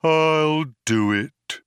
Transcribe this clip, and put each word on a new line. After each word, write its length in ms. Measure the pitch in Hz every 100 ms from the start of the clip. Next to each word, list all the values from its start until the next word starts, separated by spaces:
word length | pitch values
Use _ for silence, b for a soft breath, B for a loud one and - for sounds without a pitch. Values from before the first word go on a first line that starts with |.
I'll 640 | 160 156 160 156 156 151 156 -
do 260 | - 113 104
it. 500 | 104 104 _ _ -